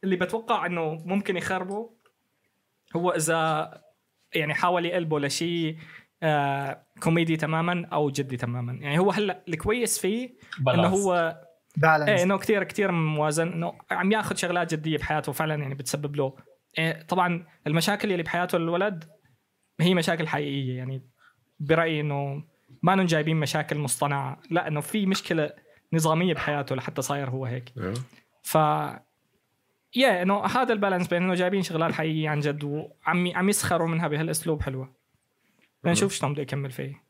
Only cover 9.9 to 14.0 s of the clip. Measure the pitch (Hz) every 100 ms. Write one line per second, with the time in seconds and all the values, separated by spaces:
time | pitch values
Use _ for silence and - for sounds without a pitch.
9.9 | - 185 220 247 - - - 131 123 170
10.9 | 190 196 180 165 160 - _ _ - 160
11.9 | 156 151 202 180 196 - 208 175 - 196
12.9 | 175 156 156 151 151 165 165 170 - -
13.9 | 185